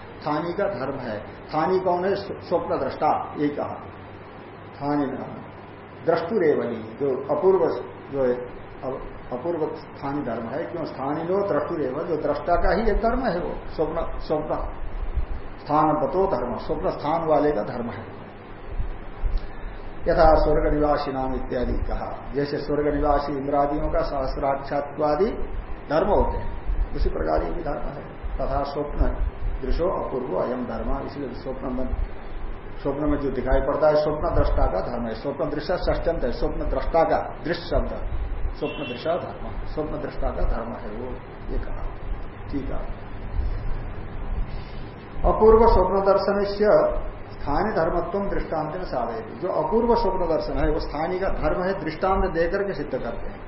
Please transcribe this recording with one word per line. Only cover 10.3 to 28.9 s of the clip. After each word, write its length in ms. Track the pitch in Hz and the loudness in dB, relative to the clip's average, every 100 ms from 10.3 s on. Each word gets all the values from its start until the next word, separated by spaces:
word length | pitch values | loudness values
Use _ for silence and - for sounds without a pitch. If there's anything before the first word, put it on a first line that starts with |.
| 113 113 | -4 -4
है। 180 | 143 | -6
क्यों? 200 | - 170 | -4 -6
स्थानीय 400 | 135 - 135 156 | -6 -4 -4 -2
लो 240 | 165 196 196 | 0 0 2
द्रष्टुरेव, 540 | 147 - 165 131 139 | 0 0 -2 -2 -2
जो 140 | 175 151 | -2 0
दृष्टा 380 | 143 147 - 170 | 0 0 2 4
का 180 | 190 | 6
ही 80 | 185 | 4
एक 140 | 226 202 | 4 4
धर्म 240 | 226 240 | 2 2
है 180 | 247 175 | 0 0
वो, 160 | 135 - - - | -2 -6 -6 -2
स्वप्न, 420 | 160 165 160 - | -2 -2 -4 -4
स्वप्न 540 | - 156 156 156 - - - - - - - - - - | -2 -2 0 -2 -4 -4 -4 -2 -2 0 -2 -2 -6 -8
स्थान 280 | - 151 156 | 2 4 4
बतो 400 | 147 135 180 190 | 4 2 2 2
धर्म, 320 | 120 123 110 | 2 -2 -4
स्वप्न 320 | - 156 180 | -4 -2 -2
स्थान 360 | - 147 165 160 | -2 0 0 4
वाले 260 | 147 147 | 4 4
का 100 | 107 | 2
धर्म 280 | 104 120 117 | -2 -4 -6
है। 280 | - - - - - - - - - - - - - - - - - - - - - - | -8 -10 -12 -14 -16 -16 -14 -6 -2 -2 -4 -8 -2 0 0 -2 -8 -8 -8 -10 -4 2
यथा 360 | 165 160 151 | 8 8 8
स्वर्ग 300 | 143 151 156 | 6 4 4
निवासी 380 | 147 147 139 147 | 4 4 2 0
नाम 220 | 131 131 | -2 -2
इत्यादि 380 | 123 - 131 120 | -2 -2 -2 0
कहा, 600 | 120 - - - - - | 0 0 -2 -4 -6 -4
जैसे 240 | 131 143 151 | -2 0 -2
स्वर्ग 360 | - 147 147 | 0 2 2
निवासी 380 | 143 147 143 151 | 4 4 4 2
इंद्रादियों 560 | 139 135 143 143 147 - | -2 0 2 2 2 2
का 140 | 143 | 2
सहस्राक्षात्वादि 1200 | 131 139 131 147 139 135 - 143 - - 151 151 214 - - - - - - | 2 0 0 0 0 0 0 -2 -2 0 2 4 2 2 -2 -4 -4 -6 0
धर्म 180 | 151 202 | 2 4
होते 300 | 156 - - | 4 4 0
हैं, 200 | - - - - - | -2 -2 0 0 2
उसी 160 | - - | 2 2
प्रकार 320 | - 160 160 | 2 2 2
ये 80 | - | 0
भी 120 | 175 | -2
धर्म 180 | 143 156 | -4 -4
है। 220 | 160 - - - - - | -4 -6 -10 -10 -6 -2
तथा 260 | 139 139 | 0 0
स्वप्न 680 | 143 151 143 | -2 -2 -2